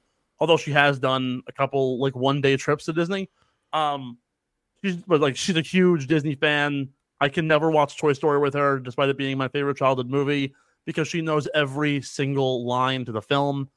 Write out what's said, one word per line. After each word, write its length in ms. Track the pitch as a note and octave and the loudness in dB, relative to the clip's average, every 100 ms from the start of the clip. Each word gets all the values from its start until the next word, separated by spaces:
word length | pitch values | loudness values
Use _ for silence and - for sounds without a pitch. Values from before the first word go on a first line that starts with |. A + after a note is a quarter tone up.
| _ _ _ - | _ _ _ -2
Although 200 | D#3 D#3+ | 2 2
she 120 | D#3 | 2
has 280 | C#3+ C#3+ C3+ | 4 4 4
done 420 | C3 C3 B2+ B2 - | 0 0 -2 -6 -8
a 40 | |
couple, 460 | - C#3 C#3 C3 B2 | -4 -2 0 0 0
like, 160 | C3+ | -2
one 260 | B2+ C3 C#3+ | 0 0 2
day 160 | C3+ C3+ | 2 2
trips 280 | - D3 | 0 -2
to 80 | - | -2
Disney. 360 | D#3+ E3+ G3 F#3+ _ _ _ _ | -4 -2 -4 -8 _ _ _ _
Um, 460 | D#3 D3+ C#3+ B2+ A#2 _ _ _ _ _ _ | -4 -2 -4 -8 -16 _ _ _ _ _ _
she's, 120 | G3 F3 | -6 -6
but, 240 | F#3 D#3 | 0 2
like, 140 | D3 | 2
she's 220 | B2 - E3 | 0 -2 -2
a 60 | |
huge 440 | - F#3 F3+ E3+ C3 | 0 2 4 2 2
Disney 280 | D#3 D3 C#3 | 0 0 0
fan. 540 | D3+ D3 D3 C#3+ C3+ _ _ - | 0 2 0 -2 -6 _ _ -2
I 100 | C#3+ | -2
can 180 | D#3 D#3 | 0 2
never 220 | D3+ D#3+ | 2 4
watch 260 | D3+ C#3+ - | 4 2 0
Toy 140 | D#3 | 0
Story 260 | C3+ D#3+ C#3+ | 0 2 2
with 140 | C#3+ | 2
her, 240 | C#3+ C#3+ C3+ | 2 0 0
despite 300 | B2 A#2+ C#3 | -4 -2 0
it 80 | C3+ | 0
being 200 | C3+ C3+ | -2 -2
my 100 | C3 | -2
favorite 300 | D3 C#3+ C#3 | -2 -2 0
childhood 320 | C3+ B2+ B2 | 2 2 0
movie, 440 | C#3 C#3+ C#3+ C#3 - _ _ | -2 0 0 -2 -6 _ _
because 240 | - E3+ D3+ | -8 -4 -4
she 140 | F3 | -2
knows 260 | D#3+ D3+ C3 | -2 -2 0
every 460 | D3+ C#3+ C3+ D3+ C#3+ | 0 -2 -2 -2 -2
single 640 | C3 - C#3 C#3 C3 B2+ A#2+ | -4 -4 -2 0 0 0 -2
line 400 | B2 B2+ C3 B2 | 0 0 -2 -6
to 60 | |
the 100 | G#2+ | -6
film. 480 | - C#3+ C#3+ C#3 C#3 | -2 0 0 -2 -6